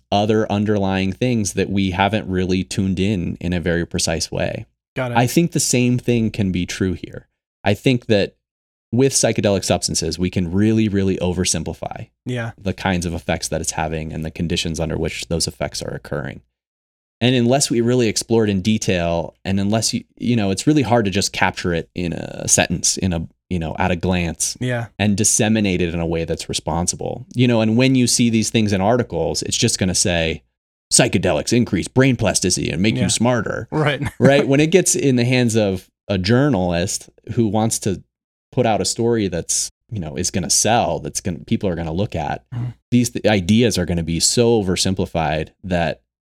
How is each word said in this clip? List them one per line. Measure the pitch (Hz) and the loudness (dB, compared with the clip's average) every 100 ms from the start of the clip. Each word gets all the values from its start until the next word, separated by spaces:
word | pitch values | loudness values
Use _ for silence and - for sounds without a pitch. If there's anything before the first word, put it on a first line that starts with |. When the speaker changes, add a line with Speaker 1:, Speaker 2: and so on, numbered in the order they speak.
| - | -2
Speaker 1:
other | 101 107 110 107 | 0 2 2 2
underlying | 101 104 104 95 95 95 | 0 2 0 0 0 0
things | 92 127 117 95 | 0 0 0 -2
that | 95 92 | -2 -2
we | 98 95 | 0 0
haven't | 90 98 107 87 | 2 2 0 -2
really | 92 90 92 | 0 2 0
tuned | 92 - 95 92 | -2 -2 0 0
in | 95 95 82 - | 0 0 -4 -4
in | 85 | -4
a | 90 | -2
very | 82 85 | 0 -2
precise | 85 90 - 82 - | -2 -4 -2 -2 -4
way. | 95 87 - - _ _ | -4 -4 -6 -12 _ _
Speaker 2:
Got | - 127 | -8 -2
it. | 120 | 0
Speaker 1:
I | 123 | 2
think | - 170 | 2 2
the | - | 0
same | - 127 123 123 | 0 2 2 2
thing | - 120 110 | 2 2 0
can | - 98 | 0 -2
be | 90 | 0
true | 87 - 95 | -4 -2 -2
here. | 85 - - - _ _ _ | -2 -8 -16 -18 _ _ _
I | 98 | -2
think | 107 139 123 - | 0 2 0 2
that | 104 87 - _ _ _ _ _ | 0 0 -6 _ _ _ _ _
with | 113 135 | 2 2
psychedelic | - 117 113 104 95 | 2 0 2 2 2
substances, | - 90 - 85 82 82 | 0 -2 -2 -4 -4 -2
we | 90 | -2
can | - 87 | -2 -2
really, | 92 110 110 110 | 2 2 2 2
really | 98 95 92 | 2 0 0
oversimplify | 90 87 87 87 80 80 - - - _ | 0 0 0 -2 -4 -8 -10 -10 -16 _
Speaker 2:
Yeah. | - 123 117 - | -10 -8 -8 -8
Speaker 1:
the | 95 | -6
kinds | - 98 90 | -4 -2 -2
of | 90 | -2
effects | 85 - 82 - | -6 -4 -4 -4
that | 80 | -6
it's | 80 | -6
having | - 78 80 80 | -4 -4 -4 -6
and | 80 | -8
the | 80 | -8
conditions | - 82 85 85 80 | -6 -4 -2 -4 -4
under | 80 82 | -4 -2
which | 80 - - | -4 -6 -6
those | 82 - | -4 -4
effects | - 69 - | -6 -8 -8
are | - | -10
occurring. | - - 76 - - _ _ _ _ _ _ _ - | -10 -8 -8 -8 -12 _ _ _ _ _ _ _ -4
And | 117 | 0
unless | 131 120 139 - | 2 4 2 2
we | 120 | 0
really | 117 127 113 | 2 2 2
explore | - - 117 | -2 0 2
it | 107 | 2
in | 98 | 2
detail, | 95 110 - 92 85 85 78 - | 2 0 0 0 0 -2 -4 -8
and | - 190 | -4 -2
unless | 98 110 - | 0 0 0
you, | 120 - - | -4 -8 -6
you | - 120 | -2 0
know, | 101 | 0
it's | 98 - | 0 2
really | 151 | 2
hard | 127 120 101 | 4 2 2
to | |
just | 98 92 | 0 -2
capture | - 95 - 92 | 0 0 0 -2
it | 85 - | -2 -4
in | - 87 | -6 -4
a | 78 50 - - | -4 -8 -8 0
sentence, | - - 85 - - | 2 2 0 -2 0
in | 95 | 0
a, | 85 82 _ - | -2 -4 _ -6
you | 90 | -4
know, | 80 - | -4 -2
at | 92 | -2
a | 87 | 0
glance | 90 92 85 78 - - | 0 0 0 -4 -6 -4
Speaker 2:
Yeah. | 127 120 117 - | -4 -4 -6 -2
Speaker 1:
and | 104 101 | 0 2
disseminate | 101 - 110 110 104 90 | 2 2 2 2 2 0
it | 87 | 0
in | 85 | -2
a | 82 | -2
way | 82 | -2
that's | 82 78 - | -2 -6 -6
responsible. | - - 80 90 - - - 123 | -6 -4 -2 -2 -4 -6 -10 -6
You | 120 123 | 0 2
know, | 117 | 4
and | 110 113 | 2 4
when | 131 131 | 4 4
you | 120 | 2
see | - 120 | 2 2
these | 113 104 | 2 2
things | 117 104 | 2 2
in | 98 | 2
articles, | 98 123 113 82 80 80 | 2 2 0 -2 -2 -4
it's | - - | -4 0
just | 117 - | 0 0
gonna | 95 | 0
say, | 87 - 85 80 78 _ _ _ _ - | 0 0 0 0 -4 _ _ _ _ 0
"Psychedelics | - 127 104 90 76 - | 2 4 2 2 0 2
increase | 120 113 92 80 | 2 2 0 -2
brain | - 135 120 | 2 2 2
plasticity | 98 85 92 - 80 | 0 0 0 0 -2
and | 76 | 0
make | 104 127 | 0 2
Speaker 2:
Yeah. | |
Speaker 1:
you | 123 | 0
smarter." | - 113 120 - - - | 0 2 0 -2 -6 -4
Speaker 2:
Right. | 151 147 135 127 | -2 0 0 -4
<laughs> | - | 2
Speaker 1:
Right? | 123 143 131 | 4 4 4
When | 139 | 4
it | 160 | 4
gets | 180 175 | 4 4
in | - 131 123 | 2 2 2
the | |
hands | 120 127 120 110 | 2 2 2 2
of | 104 92 - _ - | 2 0 -6 _ -4
a | 101 | -2
journalist | 90 123 147 101 90 87 90 - - _ - | 2 4 4 2 0 0 -2 -4 -10 _ -6
who | - 110 | -2 0
wants | 107 110 - | 2 0 -2
to | - 113 - _ _ _ _ | -4 -6 -8 _ _ _ _
put | - 117 | -2 0
out | 107 | 0
a | |
story | 143 - 117 117 98 | -2 -2 0 0 0
that's, | 87 80 - - _ - | -4 -4 -4 -6 _ -12
you | 107 | -10
know, | 78 67 | -8 -6
is | 90 | -4
gonna | 101 82 | -4 -2
sell, | - 104 117 82 80 | 0 2 2 0 -2
that's | 80 - | -6 -8
gonna, | 98 78 | -6 -6
people | - 113 101 | -4 -2 -2
are | |
gonna | 82 82 | -4 -4
look | 82 107 | -4 -4
at, | - 73 - _ | -4 -6 -6 _
Speaker 2:
Mm-hmm. | 120 123 - - | -8 -8 -10 -2
Speaker 1:
these | 123 117 | 0 0
th-, | - 98 | 0 2
ideas | 107 87 107 120 90 | 2 4 4 4 2
are | 87 | 0
gonna | 87 | -2
be | 80 82 | -2 0
so | - - 117 117 | 0 2 4 4
oversimplified | 95 90 95 92 90 87 78 78 76 _ | 2 0 0 0 -2 -2 -2 -2 -6 _
that | 95 87 80 - _ _ _ | -4 -2 0 -4 _ _ _